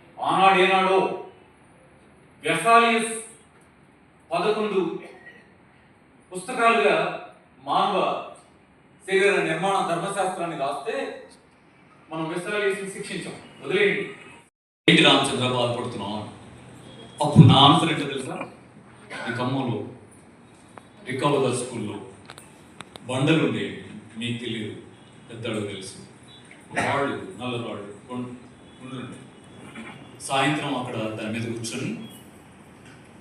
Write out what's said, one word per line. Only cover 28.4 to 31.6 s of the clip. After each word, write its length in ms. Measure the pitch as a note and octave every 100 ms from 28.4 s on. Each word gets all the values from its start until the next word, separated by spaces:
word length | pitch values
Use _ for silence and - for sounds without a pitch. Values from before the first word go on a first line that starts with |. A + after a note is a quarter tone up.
| - - -
గుండ్లు 260 | - B2+ B2+
ఉండేవి. 240 | A2+ - - - - - - - - - - -
సాయంత్రం 560 | - C3+ D3 D3 C#3+ B2+
అక్కడ 180 | A#2+
దాని 380 | A2 A2 A2 G#2+
మీద 140 | A2+ A#2
కూర్చొని 380 | A2+